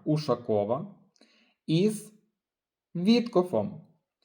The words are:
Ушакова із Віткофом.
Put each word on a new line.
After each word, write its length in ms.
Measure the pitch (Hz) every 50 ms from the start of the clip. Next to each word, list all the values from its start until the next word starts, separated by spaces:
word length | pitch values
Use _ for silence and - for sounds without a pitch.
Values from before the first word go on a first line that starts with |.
| -
Ушакова 920 | 165 151 151 - - 120 117 - - 107 104 101 104 120 151 202 - - - _ _ _ _ _ _ _ _ _ _ _ _ _ -
із 460 | 156 170 196 214 214 - - - - _ _ _ _ _ _ _ _ _ _ _ _ _ _ _ -
Віткофом. 880 | 170 180 208 233 240 233 - - 180 180 - - 110 98 - - - - - _ _ _ _ _ _ _